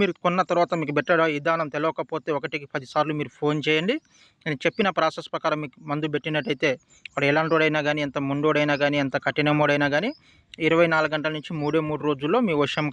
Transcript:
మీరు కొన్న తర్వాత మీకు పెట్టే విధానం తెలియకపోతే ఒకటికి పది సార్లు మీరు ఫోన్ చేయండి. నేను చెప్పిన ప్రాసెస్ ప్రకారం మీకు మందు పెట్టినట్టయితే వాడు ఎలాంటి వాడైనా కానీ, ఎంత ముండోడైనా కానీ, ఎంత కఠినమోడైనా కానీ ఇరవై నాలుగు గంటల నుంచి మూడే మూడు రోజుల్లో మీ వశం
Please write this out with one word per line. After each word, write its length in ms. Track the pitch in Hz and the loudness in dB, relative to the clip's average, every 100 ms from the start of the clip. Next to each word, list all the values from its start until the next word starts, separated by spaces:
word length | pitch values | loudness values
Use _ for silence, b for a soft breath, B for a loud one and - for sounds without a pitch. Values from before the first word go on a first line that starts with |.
మీరు 120 | 196 - | 2 0
కొన్న 160 | 180 180 175 | -2 0 0
తర్వాత 220 | 175 175 170 | 2 2 0
మీకు 120 | 151 147 | -2 -2
పెట్టే 180 | 131 170 160 147 | 2 2 2 0
విధానం 320 | 151 165 156 | -2 -2 -2
తెలియకపోతే 580 | 147 160 160 151 160 - 143 | -2 -2 -4 -6 -6 -4 -4
ఒకటికి 300 | 151 151 143 | -4 -8 -8
పది 120 | 147 127 | -10 -4
సార్లు 220 | 156 151 151 | -2 -2 -2
మీరు 100 | 131 - | -6 -4
ఫోన్ 200 | 147 151 143 | -2 0 0
చేయండి. 280 | 156 180 302 b b b b | 0 0 -4 b b b b
నేను 140 | 165 147 | -8 -2
చెప్పిన 240 | 170 - 196 165 | -2 0 0 2
ప్రాసెస్ 300 | 160 - - | 0 -2 -8
ప్రకారం 260 | 160 160 151 | -4 -2 -2
మీకు 140 | 147 - 156 | -4 -12 -6
మందు 200 | 147 156 | -4 -2
పెట్టినట్టయితే 560 | 147 160 151 147 143 151 127 B B B | -4 -2 -4 -2 -2 0 -2 B B B
వాడు 140 | - 139 | -2 2
ఎలాంటి 220 | 147 160 | 2 2
వాడైనా 260 | 160 156 151 147 | 2 2 2 0
కానీ, 120 | 151 143 | -2 -2
ఎంత 120 | 147 139 | -4 -2
ముండోడైనా 480 | 143 151 147 147 143 | 0 2 2 2 2
కానీ, 140 | 143 147 | 2 0
ఎంత 120 | 135 139 | 0 -2
కఠినమోడైనా 640 | - - 147 147 147 143 143 | -2 0 2 4 4 2 2
కానీ 160 | 147 220 - b b b - 156 | 0 -2 -6 b b b -2 2
ఇరవై 180 | 165 170 | 4 4
నాలుగు 180 | 160 156 | 4 2
గంటల 180 | 151 151 156 | 0 -4 -4
నుంచి 140 | - 160 | -6 -4
మూడే 180 | 147 160 156 | 0 0 0
మూడు 140 | 147 147 | -2 -2
రోజుల్లో 320 | 143 147 226 226 | -2 0 0 2
మీ 60 | 147 | 2
వశం 240 | 139 - 151 | 0 0 -2